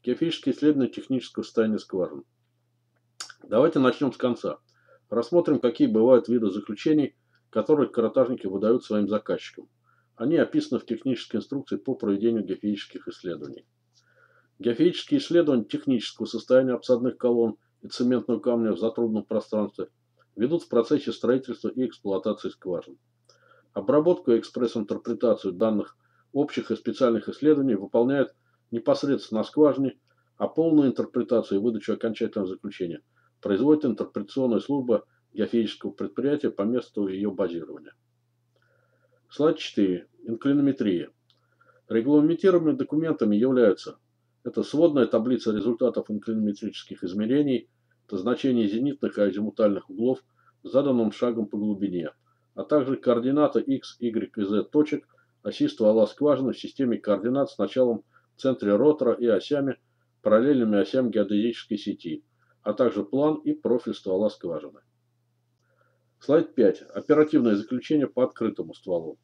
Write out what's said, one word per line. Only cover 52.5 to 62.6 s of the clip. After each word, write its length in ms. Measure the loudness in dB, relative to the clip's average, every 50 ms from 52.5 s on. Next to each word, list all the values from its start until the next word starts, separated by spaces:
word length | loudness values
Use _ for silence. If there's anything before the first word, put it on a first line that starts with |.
| -12
а 100 | -10 -4
также 320 | 0 0 0 2 0 -4
координаты 640 | -2 0 0 0 0 0 0 0 2 2 2 2 0
X, 380 | 0 0 -4 -4 -6 -10 -12 -6
Y 300 | -6 -4 -4 -4 -6 -6 -6
и 80 | -4
Z 220 | -2 -2 0 -2 -2
точек 420 | 0 2 2 2 2 0 -6 -8 _ _ _ _ _ _ _
оси 260 | -10 -8 -4 -2 -2 -2
ствола 380 | 0 2 2 4 4 4 4
скважины 480 | 2 0 0 2 2 2 2 0 -4 -4
в 40 | -6
системе 380 | -10 -12 -6 -4 -2 -2 -2
координат 540 | -2 0 -2 -2 0 0 -2 0 -2 -2 -2
с 80 | -4 -4
началом 440 | -4 -2 0 0 2 2 0 -2 -6 _ _ _ _ _ _
в 60 | -4
центре 340 | -2 -2 0 0 2 2 4
ротора 380 | 4 4 4 4 2 2 0
и 140 | 0 2 2
осями, 520 | 2 2 2 0 -2 -2 -2 -2 -2 -6 -8 _ _ _ _ _ _ _ _
параллельными 560 | 0 4 4 4 6 4 4 4 2 2 2 2
осям 320 | 2 2 0 0 0 0
геодезической 640 | 0 0 0 2 2 0 0 0 -2 -6 -8 -8 -6
сети, 480 | -6 -6 -6 -8 -8 -8 -10 -10 -10 -12 _ _ _ _ _ _ _